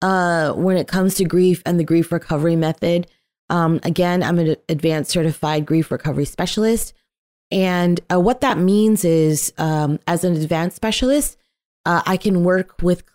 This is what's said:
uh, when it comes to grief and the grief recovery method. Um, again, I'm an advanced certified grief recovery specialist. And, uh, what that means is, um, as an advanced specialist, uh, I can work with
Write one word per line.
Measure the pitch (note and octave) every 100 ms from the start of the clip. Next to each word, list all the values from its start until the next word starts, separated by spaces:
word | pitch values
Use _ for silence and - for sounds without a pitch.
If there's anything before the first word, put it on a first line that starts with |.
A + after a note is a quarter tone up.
uh, | F#3 F#3 F3 E3 D3+
when | - F#3 F#3
it | -
comes | F#3 F#3
to | F#3
grief | F3 F3 F#3 E3+
and | - F3
the |
grief | D3+ E3 D#3+
recovery | E3+ - D3+ E3 E3
method. | D#3 D#3+ E3+ F3 F3 _ _ _ -
Um, | E3+ E3 E3
again, | - D#3+ F3 F3+
I'm | D3 E3+
an | D#3 D3+ -
advanced | D3+ E3 D#3 -
certified | F3+ D#3+ D3+ D3+ D3+
grief | D3 E3 D#3
recovery | C3 D#3 C#3 C#3+
specialist. | - F3+ - A3 A#3 - - _ _ _ _ _
And, | G3 F#3 F3+ F3 F3 -
uh, | F3+
what | F#3+ B3+
that | C4+ E3+
means | F3+ G#3 A3 G#3+
is, | E3+ E3 D#3 D3 - -
um, | D#3+ D#3 D3 D3+ -
as | E3+
an | F#3
advanced | D#3+ D#3 D#3+ F3 -
specialist, | A3 - B3+ D4 - - _ _ _ _
uh, | E3+ E3+
I | - F#3+
can | G#3+ F3+
work | F3 F#3 F#3 -
with | F3 F3 -